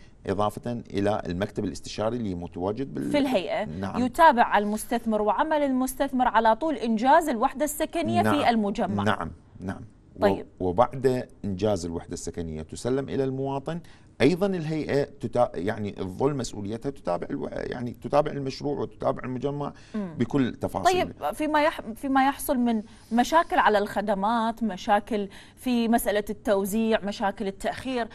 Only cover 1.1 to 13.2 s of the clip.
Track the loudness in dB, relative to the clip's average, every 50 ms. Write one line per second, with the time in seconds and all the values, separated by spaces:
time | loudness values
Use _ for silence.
1.1 | 0 0 -2 -4 -4 -4 -4 -4 -4 -4 -4 -4 -6 -8 -12 -10 -6 -2 -2 -2
2.1 | -2 -2 -4 -4 -6 -6 -8 -10 -8 -4 -4 -4 -2 -4 -6 -6 -6 -6 -4 0
3.1 | 0 0 2 2 0 -2 -2 -2 -4 -4 -4 -6 -6 -6 -6 -4 -2 -2 -2 -2
4.1 | 4 6 8 8 8 6 4 4 4 2 2 0 -2 -4 -4 -4 -4 -2 0 0
5.1 | 0 2 2 2 2 2 2 2 2 0 2 0 0 0 0 -2 -2 -2 -2 0
6.1 | 0 2 4 6 6 8 8 6 4 4 2 -2 -2 0 0 0 2 4 6 8
7.1 | 8 8 8 4 2 2 0 0 2 0 -2 -2 0 -2 -4 -2 -2 -2 -2 2
8.1 | 2 4 4 4 4 4 4 4 4 4 2 0 0 -2 -2 -2 0 0 2 2
9.1 | 0 0 -2 -6 -8 -12 -18 -20 -16 -10 -8 -8 -8 -8 -12 -16 -20 -20 -20 -20
10.1 | -2 2 4 4 4 2 -4 -12 -8 -4 -2 0 4 4 4 2 2 0 0 2
11.1 | 2 0 -2 -8 -12 -8 -6 -6 -2 0 2 2 2 0 -2 -4 -6 -6 -8 -8
12.1 | -10 -8 -8 -8 -8 -6 -8 -6 -8 -8 -10 -10 -12 -6 -4 -2 -2 -2 -2 -2
13.1 | -2 -2